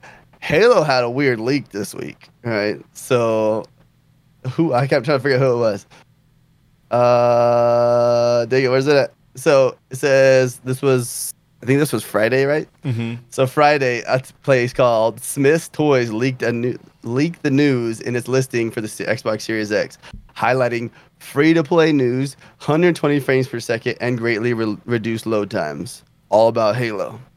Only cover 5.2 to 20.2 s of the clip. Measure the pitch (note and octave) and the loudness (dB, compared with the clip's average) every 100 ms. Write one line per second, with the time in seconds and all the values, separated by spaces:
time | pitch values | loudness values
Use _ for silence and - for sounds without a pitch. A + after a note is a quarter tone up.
5.2 | C#3 B2+ C3+ A#2+ A2+ G2+ - - _ _ | 2 2 2 2 0 -2 -12 -20 _ _
6.2 | _ _ _ _ _ _ - A#2 A#2+ A#2+ | _ _ _ _ _ _ -4 2 4 4
7.2 | A#2+ A#2+ A#2+ A#2+ A#2+ A#2+ A#2+ A#2+ A#2+ A#2+ | 4 4 2 2 2 2 2 2 2 2
8.2 | A#2+ A#2+ A#2 C3 C3 C3 C#3 C#3+ B2 _ | 2 0 0 0 2 0 2 2 2 _
9.2 | _ B2+ D#3+ C3+ B2+ - - C3+ C#3+ C3+ | _ -4 2 4 4 -2 -16 -4 2 4
10.2 | C3+ C3 B2+ - B2+ B2+ C#3 B2+ A#2+ - | 6 6 2 -4 -8 -2 2 0 0 -10
11.2 | - - _ _ A2+ C#3 D3+ A2 - G#2 | -12 -14 _ _ -2 0 0 -2 -4 0
12.2 | A2+ C3 C#3 D3+ - _ C#3+ A#2 A#2 A#2+ | 2 2 0 -2 -4 _ -6 -4 -6 -8
13.2 | - - B2+ D3+ D3 D3 C3 A#2+ - B2+ | -10 -2 -2 2 2 2 0 -2 -2 -4
14.2 | - _ - C3 A#2+ - B2 A2+ A2+ A#2 | -4 _ 0 2 2 2 2 4 0 -2
15.2 | - C#3+ C#3 E3 - - D3+ C3 A#2 G#2+ | -10 0 2 2 -2 -2 2 2 0 -2
16.2 | C3 B2+ A#2 A#2 B2 - - _ A#2 B2 | -4 -2 -4 -2 -4 -8 -16 _ -6 -2
17.2 | E3 E3+ D3 C3+ D3 B2+ A2+ A2+ A#2+ A#2+ | -4 -2 0 2 2 2 -2 -6 -6 -6
18.2 | A#2+ C3 C3 A#2+ A2+ A#2 A2 - - A2+ | -2 -2 -2 -2 -2 -4 -10 -8 -6 -4
19.2 | A2+ A2 - A2 G#2 G#2 - - - - | -4 -6 -4 -4 -2 -2 -2 -8 -20 -20